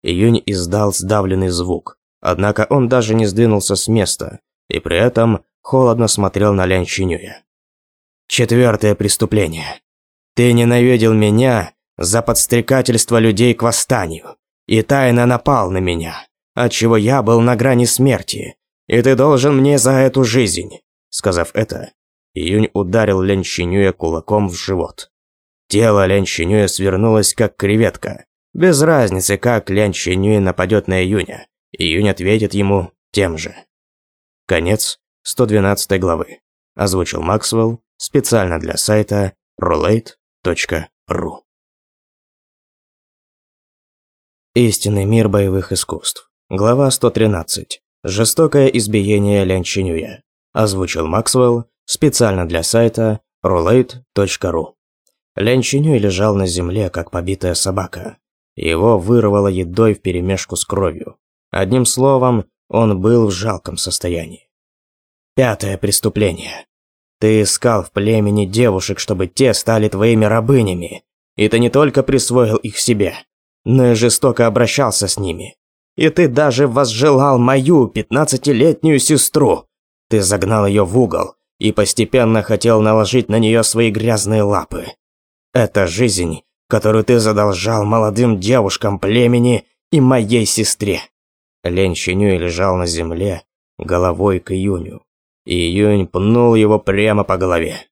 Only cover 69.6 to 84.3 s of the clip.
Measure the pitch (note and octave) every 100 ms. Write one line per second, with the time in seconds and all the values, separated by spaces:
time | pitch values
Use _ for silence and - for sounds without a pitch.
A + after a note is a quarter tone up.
69.6 | - A2+ G#2+ G2 A2+ A2+ G#2+ A2+ A#2 C3+
70.6 | G#2 F2+ F2 - _ _ _ - G#2+ A2+
71.6 | A#2+ C3+ D3 C#3 C3 C3+ - B2 A2+ A2
72.6 | A2 - - G#2+ F#2 - _ _ _ _
73.6 | - C3 B2 A2+ A#2 - C3+ A#2 A#2 G#2+
74.6 | A2+ - B2+ - G2 - F#2+ E2 D2 _
75.6 | _ _ _ - D#3 D#3+ D#3+ B2 D3+ B2
76.6 | C#3+ A#2 C3 A2 D3 C3+ C#3 B2+ A#2+ C3+
77.6 | C3 E3 A2+ A2 - B2 D3+ B2+ D3 A#2+
78.6 | D#3+ C#3+ D#3+ C#3+ - D3+ - D3+ B2+ E2+
79.6 | _ _ _ _ _ A2 F#2+ G2+ F#2+ A2
80.6 | G2+ G#2 F#2 A2+ A2+ E2+ - _ _ _
81.6 | G#2+ - G2+ - G#2+ B2+ A2+ A2 G2+ G#2+
82.6 | A#2 A2 G#2+ A2 G#2 B2+ G2 A2 A2 A#2
83.6 | A2 A2 A#2 G2+ A2 A2 G2+